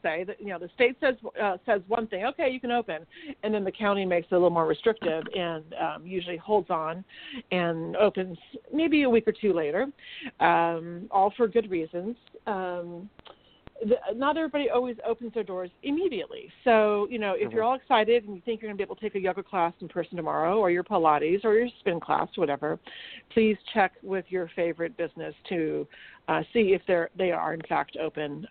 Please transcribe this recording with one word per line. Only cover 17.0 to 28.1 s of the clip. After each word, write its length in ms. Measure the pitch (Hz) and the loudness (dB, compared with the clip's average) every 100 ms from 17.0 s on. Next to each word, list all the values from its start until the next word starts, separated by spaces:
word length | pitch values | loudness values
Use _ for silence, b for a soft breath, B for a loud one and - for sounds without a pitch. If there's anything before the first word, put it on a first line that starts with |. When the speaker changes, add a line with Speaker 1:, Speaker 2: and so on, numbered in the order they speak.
| 208 | 0
Speaker 1:
you 80 | 233 | -2
know, 140 | 202 | -2
if 80 | 185 | 0
Speaker 2:
Mm-hmm. 100 | 208 | -2
Speaker 1:
you're 120 | 226 | 0
all 120 | 226 262 | 0 0
excited 500 | - 240 214 240 208 | 2 4 4 2 0
and 100 | 190 | -8
you 60 | |
think 160 | 233 220 | -6 -6
you're 120 | 220 | -6
gonna 60 | 202 | -6
be 40 | |
able 140 | 196 196 | -6 -6
to 60 | |
take 120 | 214 | -6
a 60 | 202 | -2
yoga 240 | 185 185 | -2 -2
class 280 | 185 190 170 - | -4 -2 -2 -2
in 60 | 170 | -8
person 300 | 180 156 175 | -6 -6 -6
tomorrow, 400 | 156 147 160 214 | -2 0 2 4
or 140 | 190 | 4
your 120 | 175 | 2
Pilates, 600 | 180 202 160 147 151 196 226 | 0 4 6 4 4 2 4
or 80 | |
your 160 | 214 240 - | 4 2 -2
spin 200 | 196 170 | -2 -2
class, 280 | - 147 - - | 0 -2 -2 -2
whatever, 420 | 151 143 151 160 - B B B B | -2 0 -4 -6 -8 B B B B
please 240 | 233 220 208 - 226 | 2 4 2 -2 0
check 180 | 190 - | 0 0
with 240 | 196 190 170 | -6 -6 -4
your 200 | 185 165 - | -4 -4 -2
favorite 420 | 170 160 165 165 | -2 -2 -6 -4
business 380 | 160 165 156 151 - | -8 -8 -12 -12 -6
to, 380 | 175 156 151 147 B B B - | -2 -2 -4 -6 B B B -2
uh, 140 | 160 156 | -2 0
see 200 | 233 202 | 2 4
if 80 | 190 - | 4 2
they're, 240 | 175 165 180 | 0 0 -2
they 160 | 185 | -2
are 220 | 165 156 | 0 -2
in 80 | 165 156 | -4 -4
fact 280 | 147 147 - | -4 -4 -6
open. 500 | 156 | -6